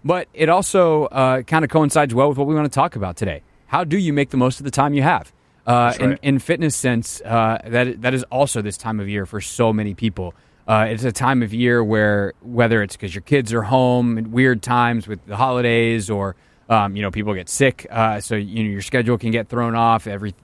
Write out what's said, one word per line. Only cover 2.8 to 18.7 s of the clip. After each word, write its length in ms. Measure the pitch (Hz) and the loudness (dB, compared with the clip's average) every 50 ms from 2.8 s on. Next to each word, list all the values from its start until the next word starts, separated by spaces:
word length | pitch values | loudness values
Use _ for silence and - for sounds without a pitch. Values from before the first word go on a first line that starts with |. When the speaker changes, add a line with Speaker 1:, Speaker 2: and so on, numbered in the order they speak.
| 147 170 - | 0 0 -2
Speaker 1:
about 220 | 113 98 92 87 | -6 -6 -6 -6
today. 240 | - 110 92 78 71 - _ _ _ _ | -4 -6 -6 -6 -8 -14 _ _ _ _
How 180 | _ - 156 185 | _ -2 -2 0
do 140 | 151 156 | 0 0
you 160 | 202 190 160 143 | 0 0 2 2
make 160 | 143 143 - | 0 0 0
the 80 | - | 2
most 240 | 131 123 127 127 - | 2 2 2 0 -2
of 20 | 143 | -10
the 80 | 139 | -6
time 220 | - - 135 147 147 | 0 0 0 2 2
you 80 | 143 | 2
have? 320 | 131 160 175 117 - - _ _ _ _ _ _ _ | 2 2 2 0 -2 -8 _ _ _ _ _ _ _
Uh, 220 | - 120 120 120 | 2 2 4 4
Speaker 2:
That's 100 | 120 117 | 2 2
Speaker 1:
in, 120 | - - 127 | 0 0 0
Speaker 2:
right. 80 | 139 - | 0 0
Speaker 1:
in 180 | - 143 139 131 | 0 0 0 0
fitness 340 | - - 170 - 170 151 - | 0 -2 -2 0 0 -2 -2
sense, 460 | - - 127 120 117 117 - - - | 0 0 0 0 0 -4 -6 -12 -14
uh, 380 | - - 113 117 113 110 113 - - | -8 -2 0 2 2 2 0 -4 -6
that, 360 | - 117 120 123 127 - - | -2 0 0 0 0 -2 -4
that 120 | 113 123 131 | -2 -2 -2
is 100 | 131 127 - | -2 -4 -4
also 300 | - 131 143 135 - 117 | 0 0 0 0 0 -4
this 160 | 101 104 101 | -6 -6 -8
time 240 | - - 113 110 107 | -8 -8 -6 -6 -4
of 80 | 101 98 | -4 -4
year 160 | 104 104 95 | -4 -6 -6
for 160 | 87 - 104 | -6 -8 -10
so 320 | - - - - 120 113 110 | -10 -10 -2 0 2 2 2
many 200 | 107 107 104 95 | 0 -2 -4 -6
people. 400 | - 113 110 95 - 92 87 - _ _ _ _ _ _ - | -2 -4 -4 -2 -4 -10 -10 -12 _ _ _ _ _ _ 0
Uh, 180 | 110 107 107 | 2 2 2
it's 160 | 110 113 107 123 | 0 -2 -2 -2
a 80 | 127 | -4
time 320 | 98 - 131 127 135 127 120 | -2 0 0 2 2 2 0
of 100 | 104 104 | 0 -2
year 300 | 117 123 120 120 120 113 | 0 2 4 4 4 2
where, 480 | 104 110 107 107 104 104 101 101 95 - _ | 2 2 2 4 4 2 2 0 -2 -6 _
whether 420 | - 117 120 117 120 113 117 110 | -16 -6 0 2 2 4 4 2
it's 140 | 104 95 - | 0 -2 -6
'cause 180 | - - 95 82 | -10 -10 -8 -8
your 100 | 101 - | -10 -2
kids 280 | - 147 139 123 107 | 0 0 0 2 0
are 120 | 113 117 104 | -2 -2 0
home 540 | 98 120 131 127 123 123 123 120 120 117 | 0 2 2 4 4 2 2 2 0 0
in 140 | 113 113 110 | -2 -4 -2
weird 300 | 110 123 131 131 127 107 | 0 2 2 4 2 0
times 440 | - 123 123 120 120 120 120 113 98 | -2 0 0 2 2 2 0 -2 -4
with 140 | 104 107 82 - | -6 -10 -12 -10
the 100 | 98 101 | -10 -2
holidays 720 | 98 127 131 127 123 123 120 117 117 117 117 113 113 101 101 | 0 0 0 0 0 2 2 4 4 2 2 0 -2 -2 -4
or, 280 | 107 101 98 98 92 - _ _ _ _ _ - | -4 -4 -4 -4 -6 -10 _ _ _ _ _ 0
um, 260 | 113 110 101 101 98 | 2 2 2 0 -4
you 60 | 101 | -4
know, 100 | 104 98 | -6 -6
people 220 | 85 107 104 104 101 | -4 -4 -4 -4 -4
get 160 | 92 90 - | -6 -6 -8
sick, 360 | - - 139 131 - - - - | -2 2 2 2 0 -2 -14 -8
uh, 300 | - 117 113 113 107 104 | -2 0 0 0 0 -4
so, 140 | - - 113 | -6 -6 -6
you 280 | 104 101 98 98 113 110 | -4 -4 -6 -4 -4 -4
know, 60 | |
your 120 | 107 | -4